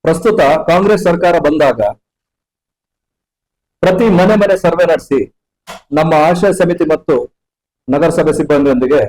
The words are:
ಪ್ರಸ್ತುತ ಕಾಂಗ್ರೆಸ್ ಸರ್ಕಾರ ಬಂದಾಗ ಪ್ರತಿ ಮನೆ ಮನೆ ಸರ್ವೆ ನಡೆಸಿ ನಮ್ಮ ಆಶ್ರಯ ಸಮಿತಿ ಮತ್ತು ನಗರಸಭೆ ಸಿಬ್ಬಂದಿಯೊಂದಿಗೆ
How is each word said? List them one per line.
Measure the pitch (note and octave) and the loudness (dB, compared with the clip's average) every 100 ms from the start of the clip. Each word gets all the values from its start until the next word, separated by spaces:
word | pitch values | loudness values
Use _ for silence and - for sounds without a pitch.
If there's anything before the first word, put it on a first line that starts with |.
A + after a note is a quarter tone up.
ಪ್ರಸ್ತುತ | D#3 E3+ A3+ - | -2 0 0 0
ಕಾಂಗ್ರೆಸ್ | C#3 D#3 - F3 G3 G#3+ | 0 0 0 0 2 0
ಸರ್ಕಾರ | F#3 E3+ F3 E3+ | -2 -2 0 0
ಬಂದಾಗ | D3 D#3 C#3+ A2+ G#2 G#2+ _ _ _ _ _ _ _ _ _ _ _ _ _ _ _ _ _ _ | 0 0 0 0 -4 -6 _ _ _ _ _ _ _ _ _ _ _ _ _ _ _ _ _ _
ಪ್ರತಿ | F3 F#3+ A3+ | -2 0 2
ಮನೆ | F3 F#3 G#3+ | 2 2 2
ಮನೆ | G3+ F#3 | 2 0
ಸರ್ವೆ | F3 E3 E3+ | 0 0 0
ನಡೆಸಿ | D3+ - C3+ G2 _ _ _ - - _ | 0 -2 -4 -4 _ _ _ -20 -20 _
ನಮ್ಮ | C#3+ D#3+ | -2 0
ಆಶ್ರಯ | D#3 D#3 F3 G3+ | 2 2 2 0
ಸಮಿತಿ | F#3+ F3 F3 | 0 -2 0
ಮತ್ತು | D#3 D#3 - C3 B2 _ _ _ _ _ - | -2 -2 0 -2 -2 _ _ _ _ _ -4
ನಗರಸಭೆ | C#3+ E3 - D#3 | 0 0 0 0
ಸಿಬ್ಬಂದಿಯೊಂದಿಗೆ | D3+ D3 D3 C#3 B2+ B2+ C#3+ | -2 0 0 2 0 0 0